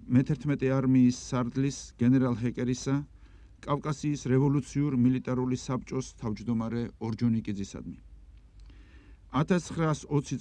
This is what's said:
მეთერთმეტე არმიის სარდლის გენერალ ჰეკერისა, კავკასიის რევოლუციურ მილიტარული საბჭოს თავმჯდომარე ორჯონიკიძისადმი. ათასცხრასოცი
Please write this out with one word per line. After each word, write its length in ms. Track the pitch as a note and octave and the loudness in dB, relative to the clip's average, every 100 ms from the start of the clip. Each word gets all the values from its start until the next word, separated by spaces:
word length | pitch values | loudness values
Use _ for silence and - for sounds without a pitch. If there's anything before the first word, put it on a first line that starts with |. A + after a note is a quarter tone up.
მეთერთმეტე 640 | - B2 C3+ D3+ D3 C#3 C3 | 2 2 4 0 -2 0 2
არმიის 500 | C3+ C3 C3 B2 B2 - | 2 4 6 6 4 -2
სარდლის 460 | B2+ A#2+ C3 C#3 C3+ - - | -2 -2 -2 -2 -4 -12 0
გენერალ 400 | A#2+ C3 B2+ A2 | 4 4 4 0
ჰეკერისა, 520 | B2 A#2 B2 B2+ - C#3 D3 - - - - - | -2 -2 -2 -2 -2 -2 -2 -12 -20 -20 -20 -16
კავკასიის 640 | - C#3+ D3+ C#3+ D3+ C#3+ - | -6 -4 -4 -4 -2 -2 0
რევოლუციურ 720 | C3 C#3 C#3+ C3 C#3+ C#3+ C3 | 2 4 2 -2 -2 0 4
მილიტარული 560 | B2 B2+ B2 B2+ B2+ B2+ | 4 2 0 -2 -2 -4
საბჭოს 520 | - B2+ - C3 - - | -4 -6 -4 -6 -6 -8
თავმჯდომარე 640 | A#2 G#2 G#2+ A2+ A2+ A#2 A#2 - | -8 -6 -4 -2 -2 -4 -6 -6
ორჯონიკიძისადმი. 960 | A2+ G#2+ A#2+ A2+ G#2+ G2+ G2 C#2+ - - - - - - - - - - - - - - - C3 | -6 -2 0 0 -2 -6 -8 -10 -12 -14 -18 -20 -20 -20 -20 -20 -20 -20 -20 -20 -20 -20 -6 -2
ათასცხრასოცი 960 | D#3 F3+ - - D#3+ D3+ - C#3+ C#3 B2+ | 0 0 0 -2 0 -2 -2 -2 -2 -6